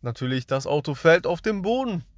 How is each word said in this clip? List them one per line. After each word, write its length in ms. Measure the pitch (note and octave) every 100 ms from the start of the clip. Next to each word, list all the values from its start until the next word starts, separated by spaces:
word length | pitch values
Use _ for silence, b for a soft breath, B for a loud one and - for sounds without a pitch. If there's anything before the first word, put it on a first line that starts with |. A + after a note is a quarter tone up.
Natürlich, 440 | B2+ A#2 B2+ C3 A#2+
das 200 | C3+ C3
Auto 280 | D3 C#3+
fällt 320 | C#3 E3 E3+ -
auf 140 | E3+
den 200 | - G3+
Boden. 420 | F#3 A#3+ C4 F#3 -